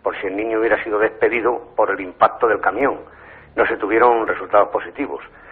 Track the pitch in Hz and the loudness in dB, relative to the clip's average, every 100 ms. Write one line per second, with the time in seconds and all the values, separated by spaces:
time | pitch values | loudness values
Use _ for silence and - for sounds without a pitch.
0 | 98 87 98 98 113 110 113 104 117 104 | -6 -6 -6 -4 -2 0 0 0 -2 0
1 | 110 - 113 117 110 117 - - 104 95 | 0 2 0 2 0 -2 -4 -2 -2 -2
2 | 92 87 110 - 117 101 98 98 139 92 | -8 2 2 4 0 2 0 0 0 -2
3 | - - - - - - 113 113 101 110 | -10 -20 -20 -20 -6 -2 0 0 0 4
4 | 123 117 107 92 92 104 98 104 - - | 4 4 0 -4 0 2 2 0 -6 -8
5 | 139 69 - - - | -8 -10 -14 -20 -20